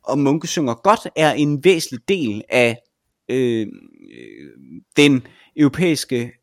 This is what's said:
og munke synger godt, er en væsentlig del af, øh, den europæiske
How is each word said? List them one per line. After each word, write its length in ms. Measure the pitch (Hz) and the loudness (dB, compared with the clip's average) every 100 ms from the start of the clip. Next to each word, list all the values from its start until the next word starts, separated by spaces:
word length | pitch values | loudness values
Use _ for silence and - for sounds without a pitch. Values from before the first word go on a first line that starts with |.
og 140 | - 139 | -4 -2
munke 280 | 139 156 165 | 0 -2 -4
synger 280 | - 139 | -4 -4
godt, 260 | 117 196 220 - - | -2 0 0 -2 -2
er 160 | 156 | 0
en 320 | 123 147 147 | 0 -2 2
væsentlig 360 | 180 170 - 120 - | 2 0 -4 -10 -4
del 340 | 196 123 104 - | -2 -2 -6 -2
af, 300 | 123 120 110 _ _ _ _ - | 0 0 -2 _ _ _ _ -6
øh, 360 | 127 123 113 104 - 50 _ 50 58 58 52 71 58 65 80 _ - | -2 -2 -2 -6 -12 -20 _ -20 -20 -20 -20 -20 -20 -20 -20 _ 4
den 300 | 143 131 - _ _ - | 4 4 -2 _ _ 0
europæiske 760 | 147 151 180 151 - 123 120 _ | 0 2 -2 -2 -4 -6 -6 _